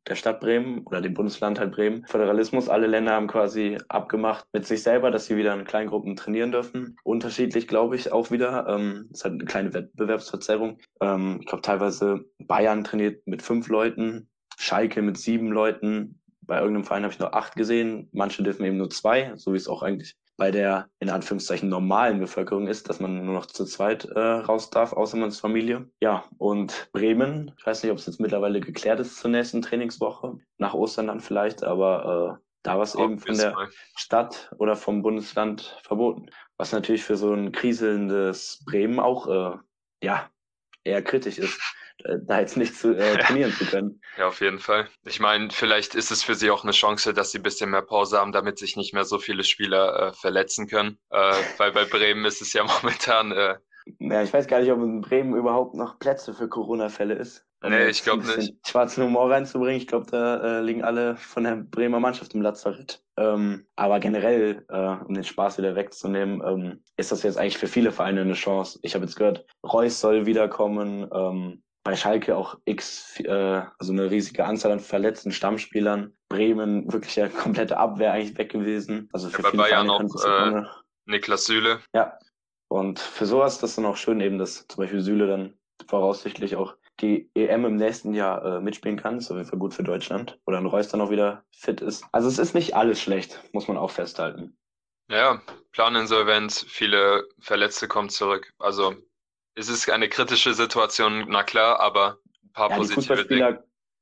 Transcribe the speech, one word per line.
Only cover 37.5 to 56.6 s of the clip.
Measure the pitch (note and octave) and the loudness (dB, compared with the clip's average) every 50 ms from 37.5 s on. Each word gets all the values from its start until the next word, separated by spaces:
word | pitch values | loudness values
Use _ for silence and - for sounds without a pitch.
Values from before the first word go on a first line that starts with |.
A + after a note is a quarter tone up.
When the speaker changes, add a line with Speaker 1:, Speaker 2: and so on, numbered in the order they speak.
Speaker 1:
kriselndes | - - - B2 A#2 A2+ A2+ G#2+ G#2 G2+ G2+ G2 G2 G2 G2 F#2+ F#2 - - - - - - | -4 -2 0 0 0 2 2 0 0 0 0 0 0 0 0 0 -2 -4 -8 -12 -14 -14 -10
Bremen | - - G2+ G2+ A2 A#2+ B2 | -2 0 0 2 2 2 2
auch, | - B2 C3 B2+ - | 2 2 0 0 -2
äh, | - F2+ F#2+ F#2 F2+ F2+ G2+ - _ _ _ _ _ _ _ - | 0 0 0 0 -2 -4 -8 -14 _ _ _ _ _ _ _ -4
ja, | E2 D2+ - - - _ _ _ _ _ _ _ _ - _ _ | -2 -2 -2 -4 -8 _ _ _ _ _ _ _ _ -20 _ _
eher | - G2 G2+ G2 | -2 -2 -2 0
kritisch | - - C3 C3 G#2+ G2 - | 0 0 0 0 -2 -4 -4
ist, | F#2+ F#2 - - - - - - - - - _ - | -4 -4 -4 -6 -8 -10 -10 -12 -18 -20 -20 _ -6
äh, | - F2+ F#2 - | -6 -4 -4 -2
da | - G#2 G2+ | 0 2 2
jetzt | G2 - - | 2 0 0
nicht | C3 A#2 A#2 - | 0 0 0 -2
zu, | - - A2+ G#2+ | 0 2 2 4
äh, | F#2+ G2+ G#2+ G#2 | 4 4 4 4
Speaker 2:
<laughs> | |
Ja. | G2+ | 4
Speaker 1:
trainieren | - - B2+ C#3 C#3 A2+ - | 4 4 4 4 2 2 0
zu | - G2 | -2 -2
können. | F2+ - G2 G2+ G#2 - - - - - | -2 0 0 -2 -2 -6 -10 -16 -18 -4
Speaker 2:
Ja, | - F#2+ F#2 | -2 -2 -2
auf | - - | 0 2
jeden | G2+ F#2+ F#2+ F#2+ | 0 0 0 -2
Fall. | - - G#2+ G#2+ G#2 G2+ - _ _ | 0 0 2 2 0 -2 -8 _ _
Ich | A#2 - - | -10 -4 0
mein, | G#2+ G#2 G#2 G#2+ G#2+ G#2+ | 2 4 4 2 0 -2
vielleicht | - - A#2+ A2 G#2+ G#2+ G#2 - - | -2 -2 2 2 2 2 2 0 -2
ist | A2 A#2 - | -4 -2 0
es | A2+ G2+ - | -2 -2 0
für | - A2+ | 0 0
sie | F#2 A2 G#2 | 2 4 2
auch | G#2 G2 - | 2 2 2
eine | G#2 G2 | 2 2
Chance, | - - G#2 G#2 G#2 - A2+ G2+ | 4 4 4 2 2 0 0 0
dass | G#2 G2 - - | 0 0 -2 -4
sie | G#2 | -4
ein | F#2 | -4
bisschen | G#2 F#2+ - G#2+ G2 | -4 -4 -2 -4 0
mehr | G2 F#2+ F#2+ | 0 0 0
Pause | - A2 G#2 G2+ F#2+ G#2+ G2+ | 2 2 2 2 4 4 2
haben, | G2 G2+ G2+ | 2 2 0
damit | G2 F#2+ G#2 G2+ - | 0 0 0 -4 -6
sich | G2+ F#2+ - | -8 -8 -6
nicht | G#2 G2 - - | -6 -6 -4 -2
mehr | G2 G2 | -2 -2
so | - G#2 G2 | 0 -2 -4
viele | - - G2+ F#2+ F#2+ | -2 -4 -4 0 0
Spieler, | - - - G#2 F#2+ F#2+ F#2+ G2 F#2+ - - G2 F#2+ | 0 0 0 0 2 4 4 4 4 2 0 0 -2
äh, | F#2 | -4
verletzen | - - F#2+ F#2 F#2+ F#2+ - - - G#2+ G2+ | -4 -4 0 2 2 0 0 -2 -6 -6 -2
können. | A2 G#2+ G#2 G#2 G#2 - _ _ | 0 0 0 0 -4 -10 _ _
Äh, | - G2+ | 2 4
Speaker 1:
<laughs> | F#2+ G2 G2 F#2+ F#2+ - - - | 4 4 4 4 2 -2 0 2
Speaker 2:
weil | G#2 G2+ G2 | 2 4 4
bei | G#2 G#2 | 4 2
Bremen | G2+ - G#2 G#2+ G#2 G#2 G#2+ G#2+ | 4 2 4 4 4 2 2 0
ist | G#2 G2+ - | -2 -2 -2
es | G#2 - - | -6 -2 0
ja | A2 G#2 | 0 2
<laughs> | G2+ - - - | 2 2 2 2
momentan, | A#2+ A#2 - - B2+ A#2+ A2 A2 G#2 F#2+ | 0 -2 -2 0 2 2 2 2 2 2
äh | F#2+ G2+ F#2+ F#2+ - _ _ _ - - - - - | 2 2 2 0 -2 _ _ _ -20 -20 -20 -16 -10
Speaker 1:
Ja, | - C#2+ G#2 G#2+ G#2 | -4 0 2 2 2
ich | G2 - | 4 2
weiß | C#3+ C#3 | 2 2
gar | C3+ C3 B2 | 4 4 4
nicht, | B2 B2+ | 6 6
ob | B2+ A#2+ | 4 4
in | A#2+ A2+ A2 A2 | 2 0 -2 -2
Bremen | G2+ - B2+ C3 C3+ C3 B2 | -2 2 2 2 2 2 0
überhaupt | A#2+ A#2+ A#2+ A#2 B2+ B2+ B2+ - | 2 2 2 2 2 0 0 -4
noch | D#2+ A#2+ A#2 - _ | -6 -8 -8 -8 _
Plätze | - C#3 C#3 C3+ - - G2+ | -2 -2 -2 -2 -4 -10 -8
für | - A#2+ A2+ | -8 -8 -6
Corona-Fälle | - A#2 | -4 -6